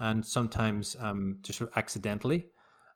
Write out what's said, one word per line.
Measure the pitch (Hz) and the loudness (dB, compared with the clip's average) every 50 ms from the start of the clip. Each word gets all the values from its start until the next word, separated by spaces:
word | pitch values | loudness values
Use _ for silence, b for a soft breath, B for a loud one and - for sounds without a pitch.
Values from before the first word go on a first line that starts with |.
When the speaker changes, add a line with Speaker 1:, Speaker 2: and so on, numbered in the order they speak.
Speaker 1:
Mm. | 117 110 | 0 2
Speaker 2:
and | 110 110 110 | 2 2 0
sometimes, | - - 135 120 113 - - 113 110 104 104 101 - - 127 | 0 2 2 2 2 2 2 2 2 2 2 -2 -4 -4 -4
um, | 120 107 101 98 98 95 98 - - | -4 -2 -2 0 0 0 -2 -4 -6
just | - - - | -8 -6 -4
sort | 123 117 | -4 -2
of | - | 0
accidentally. | - 107 - - 104 95 110 104 104 - 127 151 175 175 - _ _ _ _ _ _ - - - | 0 0 0 -2 -2 -2 -2 0 0 2 2 2 2 0 -4 _ _ _ _ _ _ -20 -20 -20